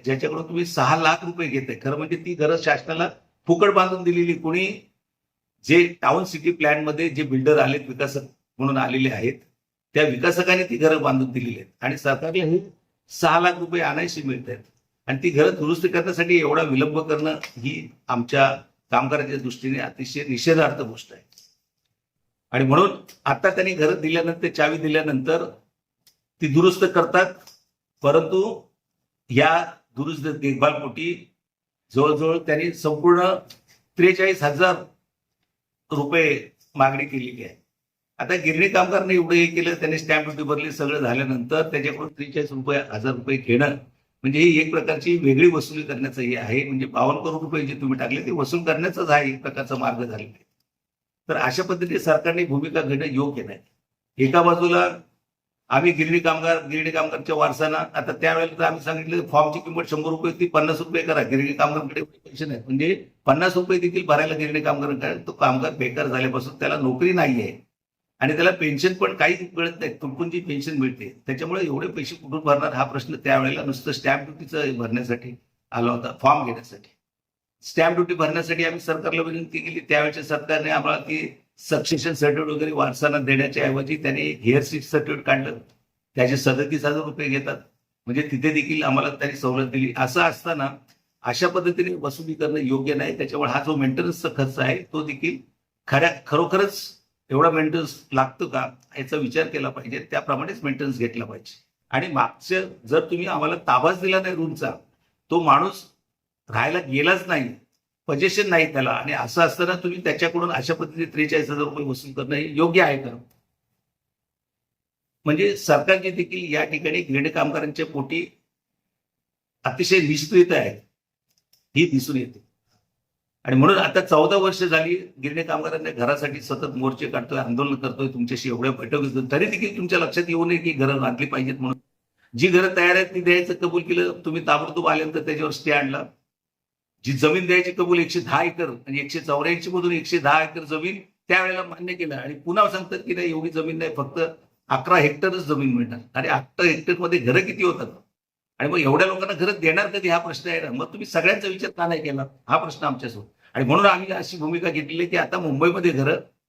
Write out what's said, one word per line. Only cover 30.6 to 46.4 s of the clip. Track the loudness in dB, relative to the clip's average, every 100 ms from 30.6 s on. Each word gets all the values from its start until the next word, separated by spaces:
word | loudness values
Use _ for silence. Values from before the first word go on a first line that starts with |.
| 2 2 -6 -8 -6 -8 -12 _ _ _ _ _ _
जवळजवळ | 2 4 4 2 0
त्यांनी | 0 0 0
संपूर्ण | -2 -2 2 4 6 4 0 -6 -20 _ _ _ 4
त्रेचाळीस | 4 6 2 2
हजार | 0 4 2 2 -6 _ _ _ _ _ _ _ _ _ -6
रुपये | -2 2 2 2 0 -6 _ _
मागणी | 2 2 2
केलेली | -4 -6 -8 -12
आहे. | -16 -18 _ _ _ _ _ -8
आता | -4 -2
गिरणी | 0 2 2
कामगारांनी | 4 4 2 2
एवढं | 2 4
हे | 4 4
केलं, | 2 -2
त्यांनी | 0 -2 -2
स्टॅम्प | 0 0 0
ड्युटी | -4
भरली, | -2 -2 -4
सगळं | -4 -2 0
झाल्यानंतर | 0 0 0 -2 0 0 0
त्याच्याकडून | -2 -4 -4 -8
त्रेचाळीस | -10 -6 -4 -4
रुपये, | -4 -2 -2 -2
हजार | -4 -2
रुपये | -2 -2 -2
घेणं | 4 4 4 0 -10 _ _ _
म्हणजे | 0 6
ही | 6 6
एक | 2
प्रकारची | 0 0 -2 0 2
वेगळी | 4 6 6
वसुली | 6 -2 -8
करण्याचं | -8 -6 -6 -4
हे | -4
आहे. | -4